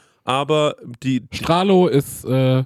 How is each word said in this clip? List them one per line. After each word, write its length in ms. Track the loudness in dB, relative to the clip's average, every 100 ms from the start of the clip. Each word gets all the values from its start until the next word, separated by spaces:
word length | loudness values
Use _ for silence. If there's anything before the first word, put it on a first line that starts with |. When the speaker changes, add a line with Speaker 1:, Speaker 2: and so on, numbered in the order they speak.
| _ _
Speaker 1:
aber 520 | -4 -4 0 0 0 -4 -14 -10
die 200 | -4 -4 -6
Speaker 2:
Stralo 540 | -12 -2 0 4 4 4
ist, 340 | 2 -2 -10 -4
äh, 320 | 0 2 0